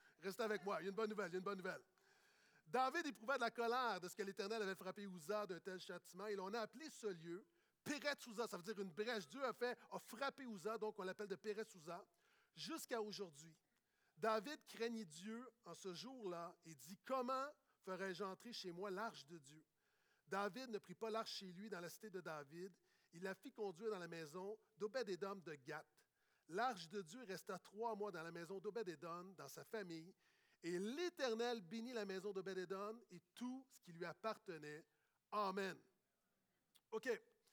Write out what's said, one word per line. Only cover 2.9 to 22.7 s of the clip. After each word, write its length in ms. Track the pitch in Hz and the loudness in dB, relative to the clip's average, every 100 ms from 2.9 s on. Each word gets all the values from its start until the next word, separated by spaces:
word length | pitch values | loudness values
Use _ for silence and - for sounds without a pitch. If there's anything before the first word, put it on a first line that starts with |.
| 330 302 | 6 4
éprouva 300 | 208 220 269 | 2 4 6
de 60 | |
la 80 | 233 | 6
colère 500 | - 233 247 240 180 | 6 6 6 6 4
de 80 | 175 | 0
ce 80 | - | -2
que 60 | |
l'Éternel 400 | 196 190 202 226 | -2 0 2 4
avait 120 | 190 | 2
frappé 280 | 185 185 190 | 2 -2 -4
Uza 440 | 202 180 151 214 202 | -4 -4 2 2 2
d'un 140 | 170 | -2
tel 180 | 190 185 | -4 -4
châtiment, 480 | - 175 - 180 214 | -4 -8 -8 -6 -2
et 80 | |
l'on 180 | 196 185 | 0 0
a 60 | 226 | 0
appelé 300 | 214 233 311 | 0 -4 -10
ce 160 | - 214 | -4 -2
lieu 400 | 170 170 180 - _ _ _ | -2 -4 -6 -8 _ _ _
Pérez 320 | - 294 294 277 240 | -2 2 2 0 -2
Uza, 220 | 208 220 | 0 0
ça 80 | 185 | 0
veut 80 | |
dire 160 | 170 202 | -2 -2
une 100 | 196 | -2
brèche. 380 | 151 214 220 151 | 0 0 0 -2
Dieu 160 | 262 | 0
a 80 | 254 | 0
fait, 260 | - 247 226 - | 2 2 0 -4
a 60 | 190 | -8
frappé 440 | - 220 277 - | -6 -2 -2 -2
Uza, 320 | 254 202 185 226 | -6 -4 -2 0
donc 200 | 214 202 | -2 -2
on 40 | |
l'appelle 260 | 185 185 202 | -4 -2 -4
de 80 | 185 | -4
Pérez 300 | 214 202 214 185 | -2 -2 -4 -8
Uza, 280 | 151 170 - _ _ _ _ 160 | -8 -8 -10 _ _ _ _ -10
jusqu'à 440 | 165 320 - 240 | -4 -4 0 0
aujourd'hui. 540 | 214 175 185 143 165 156 _ _ _ _ _ - | 0 -2 -6 -8 -16 -18 _ _ _ _ _ 2
David 420 | 220 220 240 302 - | 6 6 4 -4 -6
craignit 400 | - 233 226 175 | 0 0 0 -4
Dieu 400 | 156 202 233 254 - 175 | -6 -6 -6 -6 -14 -12
en 80 | |
ce 180 | 165 190 | -8 -6
jour-là 640 | 165 240 262 196 170 170 - | -4 -6 -4 -2 -2 -4 -8
et 100 | 165 | -16
dit, « 240 | 151 147 202 | -14 -12 -8
Comment 420 | - 262 247 262 277 - _ _ | 2 4 4 4 2 -4 _ _
ferai-je 400 | - 185 196 170 | -4 0 0 0
entrer 280 | 196 190 240 | -2 -2 -6
chez 200 | - 185 | -4 -4
moi 180 | 170 202 | -2 0
l'arche 340 | 185 226 143 139 | 0 0 -4 -10
de 120 | 170 | -12
Dieu ? » 240 | 139 156 - _ _ _ _ _ - | -14 -18 -20 _ _ _ _ _ -2
David 440 | 196 202 180 254 | 2 2 2 -2
ne 80 | 202 | -4
prit 160 | - | -4
pas 160 | 180 220 | -4 0
l'arche 220 | 220 214 | 2 0
chez 200 | - 190 | -4 -6
lui 160 | 175 214 | -8 -6
dans 120 | 185 | -4
la 100 | 175 | -4
cité 200 | - 220 | -6 -8
de 100 | 185 | -6
David. 520 | 170 151 139 170 190 | -4 -6 -6 -8 -8